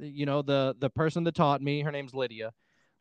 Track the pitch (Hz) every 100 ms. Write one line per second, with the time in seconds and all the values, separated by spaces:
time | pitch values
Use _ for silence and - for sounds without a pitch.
0 | 147 143 143 139 139 139 135 127 135 -
1 | 160 170 165 160 156 143 139 147 147 143
2 | 135 131 123 110 110 - _ _ _ _